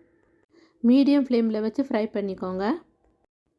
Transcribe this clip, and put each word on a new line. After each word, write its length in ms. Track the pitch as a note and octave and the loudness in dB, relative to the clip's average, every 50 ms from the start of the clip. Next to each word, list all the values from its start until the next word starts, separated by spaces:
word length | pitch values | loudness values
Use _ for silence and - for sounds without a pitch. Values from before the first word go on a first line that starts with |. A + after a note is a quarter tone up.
| _ _ _ _ _ _ _ _ _ _ _ _ _ _ _ _ | _ _ _ _ _ _ _ _ _ _ _ _ _ _ _ _
மீடியம் 420 | A#3 A#3 B3+ C#4 C#4 C#4+ C#4+ C#4+ B3+ | 2 4 4 6 4 4 4 2 2
ஃப்ளேம்ல 340 | C4 B3 A#3 A3+ A3+ A3 G#3+ | 2 0 0 0 0 -2 -2
வச்சு 220 | G#3+ A3 A3 - | -4 -4 -4 -4
ஃப்ரை 220 | C4+ - A#3 G#3+ A3 A3 | -4 -2 -2 -4 -2 -2
பண்ணிக்கோங்க. 560 | - G#3 G3+ G3 F#3 - F#3 F#3 F#3 F#3 G3 A3 D#4+ F4 - _ _ _ _ _ _ _ _ _ _ _ _ _ _ | -4 -6 -6 -6 -6 -8 -8 -8 -6 -4 -2 -2 -4 -4 -8 _ _ _ _ _ _ _ _ _ _ _ _ _ _